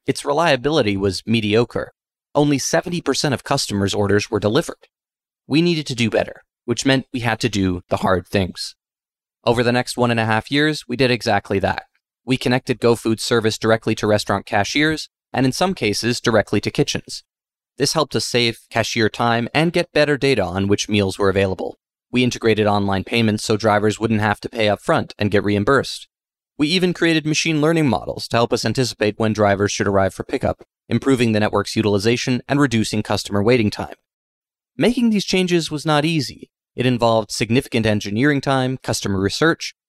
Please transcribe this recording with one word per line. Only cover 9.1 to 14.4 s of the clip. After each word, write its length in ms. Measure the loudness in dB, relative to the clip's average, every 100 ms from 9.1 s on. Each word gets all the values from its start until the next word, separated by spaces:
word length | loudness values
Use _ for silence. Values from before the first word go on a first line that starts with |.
| _ _ _ -2
Over 160 | 0
the 100 | 2
next 240 | 0 -2 -2
one 140 | 0
and 100 | 0
a 60 | 0
half 240 | 0 -2
years, 340 | 0 0 -2 -6
we 80 | -2
did 160 | 0
exactly 480 | 0 0 -2 0 -2
that. 240 | -2 -4 -8 _ _ _
We 140 | -4 -2
connected 460 | 0 -2 -2 0
GoFood's 400 | 2 2 0 -2
service 340 | 0 0 0 -2
directly 380 | 0 0 0 -2
to 120 | 0
restaurant 380 | 0 0 -4